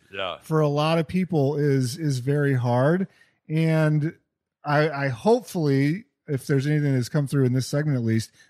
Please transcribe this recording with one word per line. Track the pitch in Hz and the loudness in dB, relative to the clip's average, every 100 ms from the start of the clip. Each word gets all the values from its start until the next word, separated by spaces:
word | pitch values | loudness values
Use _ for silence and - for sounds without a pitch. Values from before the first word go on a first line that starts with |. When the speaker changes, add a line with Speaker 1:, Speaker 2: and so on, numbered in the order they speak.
| _ | _
Speaker 1:
Yeah. | 98 92 78 | -8 -6 -8
Speaker 2:
for | - 156 | -2 0
a | 151 | 2
lot | 143 156 165 | 0 0 0
of | 156 | 0
people | 180 180 160 135 147 | -2 0 0 0 0
is, | 147 135 127 165 | 2 2 0 -4
is | 151 131 | -4 -4
very | 127 147 139 127 | -2 0 0 0
hard. | 123 123 143 185 190 _ _ _ - | 2 2 2 0 -4 _ _ _ -6
And | 160 160 160 151 151 156 - _ _ _ _ 147 | -2 0 2 2 0 -2 -8 _ _ _ _ -2
I, | 147 156 | 0 2
I | 139 139 | 0 -4
hopefully, | 117 214 247 - 180 147 135 143 190 - _ - | -2 2 2 0 -2 0 2 2 -2 -10 _ -6
if | 135 - | -6 0
there's | 139 143 | 0 2
anything | 151 143 131 | 0 2 0
that's | 117 | 0
come | 151 139 | -2 -2
through | 143 127 | 0 2
in | |
this | 127 - | 0 -2
segment, | 143 151 131 | -2 -2 -2
at | |
least, | 113 110 - _ | 0 0 -2 _